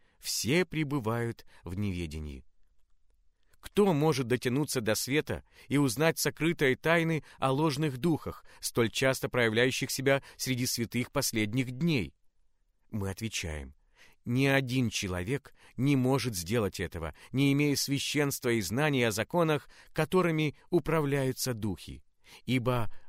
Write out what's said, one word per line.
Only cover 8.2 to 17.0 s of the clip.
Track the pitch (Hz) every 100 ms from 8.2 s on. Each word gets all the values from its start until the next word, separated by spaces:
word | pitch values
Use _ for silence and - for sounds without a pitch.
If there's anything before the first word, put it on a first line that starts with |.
| 90 - - -
столь | - 123 113
часто | - 135 131 127
проявляющих | 127 113 110 127 - 135
себя | - 135 139 - -
среди | 127 123 127
святых | - 110 120 120
последних | 143 - 110 104 127 127
дней? | 127 170 135 78 _ _ _ _ _ _ _ _
Мы | 107 98
отвечаем: | 95 113 - 85 76 69 - _ _ - _
ни | - 123 139
один | 135 127 127 113
человек | - 95 90 92 139 - - - -
не | 139 139
может | 123 135 123 92
сделать | 82 120 98 -
этого, | 85 85